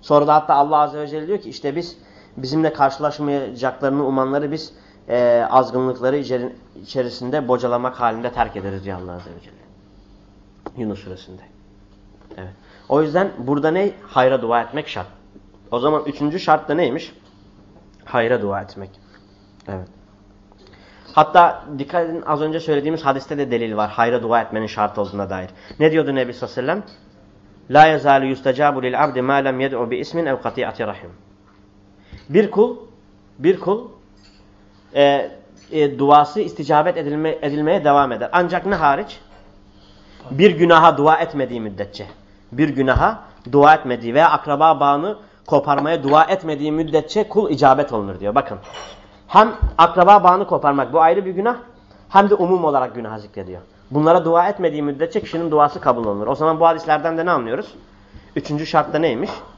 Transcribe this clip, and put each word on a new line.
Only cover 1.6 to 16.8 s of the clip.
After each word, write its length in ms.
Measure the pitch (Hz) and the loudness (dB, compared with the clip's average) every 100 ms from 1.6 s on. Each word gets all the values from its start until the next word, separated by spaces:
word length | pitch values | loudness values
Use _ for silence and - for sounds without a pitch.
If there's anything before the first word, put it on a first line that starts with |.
| 147 147 | -8 -6
biz 220 | 170 - - - - - | -10 -14 -20 -20 -20 -12
bizimle 360 | 131 151 160 | -4 0 0
karşılaşmayacaklarını 1300 | 156 135 - 147 139 147 139 123 120 131 127 139 139 139 | 2 0 0 -6 -4 -4 -4 -6 -6 -6 -2 -2 0 -2
umanları 460 | 135 131 143 143 | 0 0 -2 -4
biz, 220 | 156 - - _ _ - | -8 -12 -20 _ _ -4
e, 380 | 123 120 120 117 | 0 2 2 4
azgınlıkları 680 | 131 120 127 127 123 123 143 | 2 2 -2 -4 -2 -2 -2
içeri-, 380 | 131 127 123 - - - | -4 -6 -6 -12 -20 -20
içerisinde 640 | 92 135 123 117 123 147 127 | -10 -6 -6 -6 -6 -4 0
bocalamak 520 | 123 123 120 127 127 | -2 0 -2 -4 -2
halinde 320 | 120 113 120 | -2 -2 -6
terk 240 | 123 113 104 | -4 -4 -4
ederiz 280 | 95 95 | -10 -10
diyor 180 | 95 92 | -10 -12
Allah 120 | 92 | -12
Azze 160 | 87 87 | -14 -16
ve 120 | 85 | -20
Celle. 220 | 90 - _ - _ - - - _ - - _ - - | -20 -20 _ -20 _ -20 -20 -20 _ -20 -20 _ -18 -10
Yunus 260 | 110 98 | -8 -8
suresinde. 380 | 95 92 - 92 - _ _ _ _ _ - _ - - | -12 -18 -18 -20 -20 _ _ _ _ _ -20 _ -20 -18
Evet. 160 | 92 95 - - - | -18 -20 -20 -20 -2
O 120 | 139 | 0
yüzden 300 | 156 160 196 - | 0 0 -2 -6
burada 340 | 120 143 156 | -4 -2 0
ne? 200 | 175 196 - - | 0 -2 -4 -6
Hayra 340 | 139 131 131 | 0 2 2
dua 200 | 113 117 | 0 -2
etmek 260 | 113 143 151 | -2 -8 -10
şart. 200 | 113 - - - - - _ - | -12 -12 -16 -20 -20 -20 _ -8
O 80 | 123 | -2
zaman 240 | 139 151 143 | 0 -2 -4
üçüncü 340 | 139 147 175 | -6 -6 -4
şart 300 | - 151 - | 0 0 0
da 40 | |
neymiş? 400 | 151 | -2